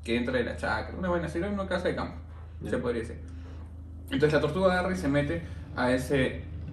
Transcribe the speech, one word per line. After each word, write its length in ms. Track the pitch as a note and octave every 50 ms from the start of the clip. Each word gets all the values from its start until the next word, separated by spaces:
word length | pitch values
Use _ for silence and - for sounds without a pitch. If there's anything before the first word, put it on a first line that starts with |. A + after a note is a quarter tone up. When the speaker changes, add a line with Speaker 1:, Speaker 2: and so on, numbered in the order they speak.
| -
Speaker 1:
que 140 | - A2+
entra 160 | A#2+ A#2+ - B3+
de 60 | B2 A#2
la 140 | - -
chacra. 360 | - - - - A2 - - -
Una 100 | - F#3 F3+
vaina 180 | F3 F3 E3
así, 100 | D#3 D3+
era 120 | E3+ F3+ G#3
una 180 | G#3 G3 F#3+
casa 200 | F#3 F#3 F3 -
de 80 | D#3+ D3
campo, 200 | - - - - - - - - - - - - -
Speaker 2:
Ya. 100 | - -
Speaker 1:
se 60 | G#2+ A#2+
podría 220 | A#2+ B2 A#2+ A2+ A2+
decir. 140 | A#2 C#3+ - - - - - - - - - - - - - - - - - - -
Entonces 240 | C3+ C3+ D3 D3+ D#3
la 80 | C#3+
tortuga 320 | D#3 D#3 - F#3 F#3+ F#3 F3+
agarra 180 | F3+ F3+ F#3+ F#3
y 40 |
se 100 | - -
mete 340 | C#3 C#3 C#3+ C#3+ C#3+ E3+ E3+ - - - - - - -
a 120 | B2+ B2+ B2 B2+
ese, 480 | C3 - - D3 C3+ B2+ A#2 - - - - - - - -